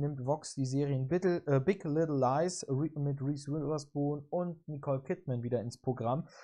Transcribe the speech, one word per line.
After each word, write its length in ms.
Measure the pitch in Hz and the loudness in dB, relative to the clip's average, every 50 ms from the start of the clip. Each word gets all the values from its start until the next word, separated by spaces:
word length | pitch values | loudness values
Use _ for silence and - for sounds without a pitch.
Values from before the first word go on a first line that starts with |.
nimmt 260 | 143 147 147 135 123 | -2 -2 -2 -2 -2
Vox 300 | 127 147 151 - - - | -2 -2 -2 -4 -6 -4
die 100 | - 135 | -2 -2
Serien 400 | 127 131 139 143 143 139 131 131 | 0 2 2 2 2 2 0 0
Biddle-, 400 | 131 170 180 185 185 175 170 - | 0 0 2 2 2 2 2 2
äh, 140 | 147 139 135 | 2 2 4
Big 240 | 131 180 202 185 - | 4 4 2 2 0
Little 340 | 160 143 156 165 156 147 139 | 0 2 2 2 2 4 4
Lies, 480 | 131 123 131 147 170 180 180 - - - | 4 4 4 4 2 0 -2 -4 -4 -2
Re-, 300 | 135 131 151 160 160 151 | 0 0 0 0 -2 -2
mit 240 | 143 143 143 143 | 0 0 0 0
Reese 300 | 131 139 147 139 - 139 | -2 -2 -2 -2 -4 -4
Witherspoon 720 | 143 160 143 139 156 147 143 - - 143 143 143 147 147 143 - | -4 -2 -2 -2 -2 -2 -4 -4 -2 0 0 0 0 -2 -4 -4
und 360 | - 175 180 175 170 165 - | -2 -2 -2 -2 -4 -8 -10
Nicole 340 | - 151 139 143 147 135 131 | -10 -10 -6 -2 -2 -2 0
Kidman 440 | 139 - - 151 - - 127 120 117 | 0 -4 -4 -4 -2 -4 -4 -2 0
wieder 160 | 120 123 117 | 0 0 0
ins 180 | 104 120 - - | -2 -4 -8 -4
Programm. 480 | - 135 123 - 113 117 127 160 - - - - | -2 -2 -2 0 0 0 0 0 -2 -6 -14 -20